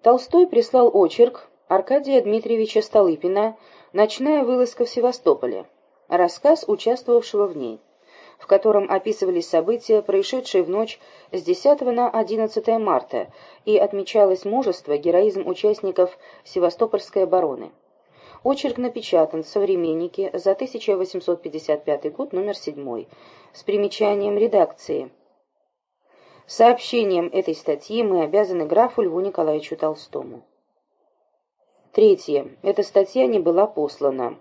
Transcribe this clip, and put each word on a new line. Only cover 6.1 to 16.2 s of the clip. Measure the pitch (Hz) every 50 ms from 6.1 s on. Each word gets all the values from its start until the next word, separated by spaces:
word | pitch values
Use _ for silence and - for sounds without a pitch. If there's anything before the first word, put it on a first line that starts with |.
| 170 175 180 170 - - - 285 330 320 -
участвовавшего | - 214 196 - 226 240 247 - - 240 240 226 - - 202 202
в | 190 165
ней, | 147 127 113 110 107 _ _ _ _ _ _ _ - - - _
в | _ -
котором | - 202 196 - 220 208 202 196 185
описывались | 196 190 - 220 214 - 202 185 180 170 170 -
события, | - 165 165 190 240 233 - - 220 208 208
происшедшие | - 190 196 196 - 262 262 254 - - 190 175
в | 160
ночь | 185 208 226 220 - _ - - - - - _ -
с | 185
десятого | 160 165 180 180 - 277 294 285 269 247
на | 233 233 247 240
одиннадцатое | - 226 220 196 220 220 220 220 - 220 220 233 226
марта, | 226 214 196 160 127 - - - 117 92 - _ - - - - _ _
и | 214 214
отмечалось | 196 202 202 202 196 190 - - 214 202 190 185 185 -
мужество, | 202 220 262 262 208 175 - _ 151 147
героизм | 147 147 170 170 180 208 214 185 196 175
участников | - 180 - - 208 214 - - 190 185 - 185 180 - _